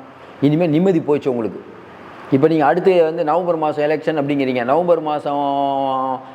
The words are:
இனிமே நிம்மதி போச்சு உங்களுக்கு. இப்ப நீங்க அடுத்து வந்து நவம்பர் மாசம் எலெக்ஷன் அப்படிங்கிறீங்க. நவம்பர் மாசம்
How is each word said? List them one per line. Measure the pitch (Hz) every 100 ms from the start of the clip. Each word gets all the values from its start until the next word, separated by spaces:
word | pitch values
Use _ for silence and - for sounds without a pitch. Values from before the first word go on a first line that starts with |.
| - - - -
இனிமே | 139 151 175
நிம்மதி | 151 185 170
போச்சு | 127 147 143
உங்களுக்கு. | 120 107 - - - - - - - -
இப்ப | 135 147
நீங்க | 160 143
அடுத்து | 170 175 180
வந்து | 160 170
நவம்பர் | 156 165 175 160
மாசம் | 151 143 147
எலெக்ஷன் | 156 160 160
அப்படிங்கிறீங்க. | 139 143 131 127
நவம்பர் | 120 156 175 165
மாசம் | 156 151 147 143 139 139 139 139 135 131 131 127 -